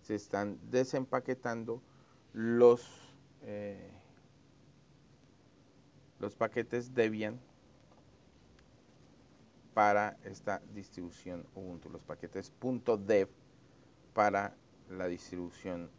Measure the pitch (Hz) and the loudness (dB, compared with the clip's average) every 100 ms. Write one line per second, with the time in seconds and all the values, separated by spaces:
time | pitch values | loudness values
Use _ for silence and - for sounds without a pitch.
0 | - 107 - 98 104 101 110 123 131 143 | -4 -6 -2 -2 -2 -6 -2 0 0 -2
1 | 131 131 123 127 120 117 113 117 - - | -2 -4 -4 -6 -4 -6 -6 -8 -10 -20
2 | - - - 110 113 117 120 120 - - | -20 -20 -16 -4 0 8 10 10 2 -20
3 | - - - - - 104 104 98 92 - | -20 -20 -20 -20 -12 -10 -8 -10 -16 -20
4 | - - - - - - - - - - | -20 -20 -20 -20 -20 -20 -20 -20 -20 -20
5 | - - - - - - - - - - | -20 -20 -20 -20 -20 -20 -20 -20 -20 -20
6 | - - 101 - 113 - 113 120 123 127 | -20 -10 -10 -2 -2 -2 -2 -4 -4 0
7 | 110 107 107 123 - - - - - - | 2 2 -6 -8 -16 -20 -20 -20 -20 -20
8 | - - - - - - - - - - | -20 -20 -20 -20 -20 -20 -20 -20 -20 -20
9 | - - - - - - - - 104 104 | -20 -20 -20 -20 -20 -20 -6 2 4 4
10 | 104 - 101 95 - 95 - 101 95 - | 0 -6 -14 -10 -6 -6 -8 -16 -14 -12
11 | 87 82 95 87 82 - 95 85 78 80 | -14 -14 -12 -12 -12 -14 -12 -12 -14 -16
12 | - 78 85 95 - - 123 123 - 110 | -14 -12 -10 -10 -12 -8 -6 -4 0 0
13 | 98 107 95 - - - - - - - | 4 4 4 -4 -20 -20 -20 -20 -20 -20
14 | - - 104 98 101 - - - - 92 | -8 2 2 2 -4 -8 -20 -20 -16 -6
15 | 90 87 - 90 87 - 95 87 85 | -6 -6 -10 -10 -10 -10 -10 -8 -10